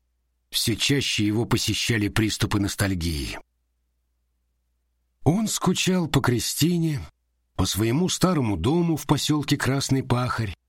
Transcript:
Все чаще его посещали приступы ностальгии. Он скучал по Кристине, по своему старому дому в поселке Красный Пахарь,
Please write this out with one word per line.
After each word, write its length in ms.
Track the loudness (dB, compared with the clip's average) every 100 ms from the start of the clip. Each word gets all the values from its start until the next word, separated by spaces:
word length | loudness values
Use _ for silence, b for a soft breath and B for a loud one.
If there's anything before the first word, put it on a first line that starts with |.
| _ _ _ _ _
Все 260 | -4 -2 -2
чаще 500 | 0 0 0 0 0
его 200 | 0 0
посещали 640 | 0 0 -2 0 0 0
приступы 520 | 0 -2 -2 -2 0
ностальгии. 800 | -2 0 -2 0 -2 -4 -6 -10 -16 _ _ _ _ _ _ _ _ _ _ _ _ _ _ _ _ _
Он 240 | 2 2 0
скучал 580 | 0 0 2 2 0 2
по 140 | 2
Кристине, 800 | 2 0 -2 0 2 2 0 -2 -8 _ _ _ _
по 100 | -4
своему 460 | -2 0 0 2 0
старому 480 | 2 2 2 0 0
дому 380 | 0 2 0 -2
в 100 | 0
поселке 500 | 0 2 0 0 0
Красный 460 | 0 -2 0 -2
Пахарь, 520 | 0 -2 -2 -2 -4 -8